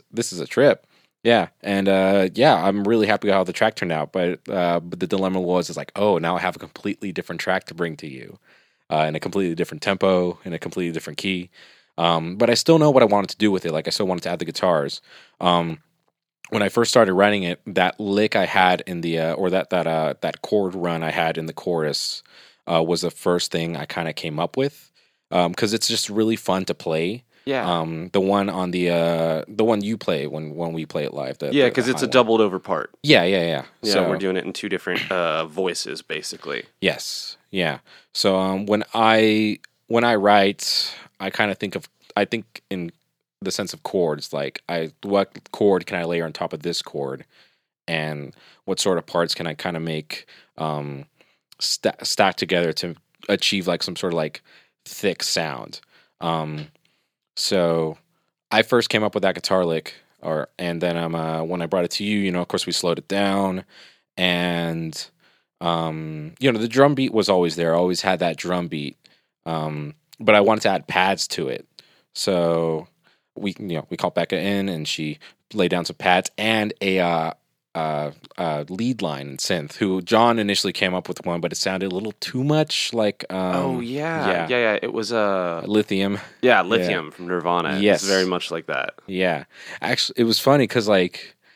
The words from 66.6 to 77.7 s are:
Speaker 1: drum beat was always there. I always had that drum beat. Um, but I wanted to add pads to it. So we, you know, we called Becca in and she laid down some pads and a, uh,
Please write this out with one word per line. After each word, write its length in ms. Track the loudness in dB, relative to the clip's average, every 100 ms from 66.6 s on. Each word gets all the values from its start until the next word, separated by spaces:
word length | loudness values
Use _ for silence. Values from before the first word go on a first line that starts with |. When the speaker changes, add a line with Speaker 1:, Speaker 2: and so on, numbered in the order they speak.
| 2
Speaker 1:
drum 280 | 6 6 6
beat 180 | 2
was 160 | 2 4
always 260 | 4 4 2
there. 180 | 2 4
I 20 |
always 240 | 2 2
had 180 | 0 0
that 160 | 0 -2
drum 300 | -2 -2 -2
beat. 300 | -6 -8 -12 _ _ _ _ -6
Um, 500 | -4 -4 -6 -10 -14 _ -2
but 160 | 4 4
I 60 |
wanted 200 | 4 2
to 80 | 0
add 180 | -2 -2
pads 400 | 0 0 0 -4
to 180 | -4 -6
it. 180 | -6 -10 -20 _ _ _
So 720 | -6 0 2 2 2 0 -2 -6 _ _ _ _ -8
we, 200 | -8 -6
you 180 | -6 -6
know, 100 | -6
we 80 | -4
called 160 | -2
Becca 240 | -2 -2 -2
in 320 | 0 -2 -2
and 180 | -4 -6
she 320 | -6 -6 -8 -16 _ _
laid 160 | 0 0
down 160 | 0 -4
some 100 | -2
pads 340 | 2 2 2 -4
and 360 | 0 0 0 -2
a, 180 | 0 2
uh, 320 | 2 0 -2 -6 _ _ _